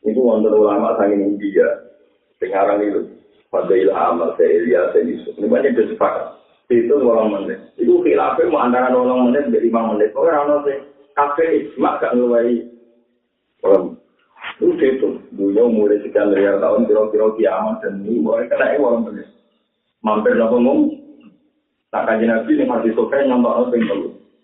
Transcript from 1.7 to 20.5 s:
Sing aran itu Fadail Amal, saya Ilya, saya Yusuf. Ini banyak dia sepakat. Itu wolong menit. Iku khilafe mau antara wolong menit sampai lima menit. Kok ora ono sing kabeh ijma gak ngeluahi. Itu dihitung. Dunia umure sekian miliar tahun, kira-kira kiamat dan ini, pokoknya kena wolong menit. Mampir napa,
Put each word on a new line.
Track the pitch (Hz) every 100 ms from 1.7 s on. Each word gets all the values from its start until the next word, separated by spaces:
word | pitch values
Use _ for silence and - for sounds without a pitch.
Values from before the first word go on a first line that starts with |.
| - - _ _ _ _ _
Sing | 92
aran | 98 98 101
itu | 104 92 - - _ _ _
Fadail | 90 90 92 95
Amal, | - 85 85 82 -
saya | 85 85
Ilya, | 87 90 78
saya | -
Yusuf. | - - - -
Ini | 104
banyak | - 135
dia | 117 104
sepakat. | 110 - - - - _ _ _
Itu | 120 117 143
wolong | 123 113 107
menit. | 98 - - - -
Iku | - 175
khilafe | - 139 - - -
mau | - 123
antara | 123 127
wolong | 127 123 127 123
menit | 135 123
sampai | 113
lima | 113 117 110
menit. | 107 107
Kok | 135 165
ora | 151 147
ono | 147 143
sing | 139 - - _
kabeh | - 190 170 165 156
ijma | - - - -
gak | 117
ngeluahi. | 123 123 117 120 120 - - _ _ _ _ _ _ _ _ 92 95 90 - _ _ _ _ - -
Itu | 170 -
dihitung. | 131 131 101 - -
Dunia | - 98 101 120
umure | 110 104 104
sekian | - 104 104
miliar | 98 101 98
tahun, | - - 110
kira-kira | 107 107 107 110
kiamat | - 98 110 110 110
dan | - 98
ini, | 101 120
pokoknya | - 113 123
kena | - 131 -
wolong | 131 117 107
menit. | 101 - _ _ _ _ _ _ _
Mampir | 110 107 123 117
napa, | 113